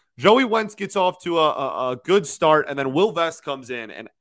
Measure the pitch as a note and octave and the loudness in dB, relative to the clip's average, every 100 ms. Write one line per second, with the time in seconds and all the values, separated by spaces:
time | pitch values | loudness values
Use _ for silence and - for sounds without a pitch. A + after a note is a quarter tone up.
0 | _ - D3+ A#3+ B3+ A3+ G#3+ - G3 G3+ | _ 2 4 6 4 0 -2 -8 -6 0
1 | F#3 F3+ F3 E3+ D#3 - C3+ E2+ B2+ B2+ | 0 -2 -4 0 0 0 -4 -4 -4 -6
2 | - G3+ - - D#3+ D#3 C#3 C#3 C3+ C#3 | 0 0 0 0 4 4 2 -4 -2 2
3 | G#3+ E3+ E3 D#3+ - C#3 B2 A#2+ A2 E2 | 2 2 -4 -4 -10 -10 -8 -12 -10 -14
4 | A2+ _ | -16 _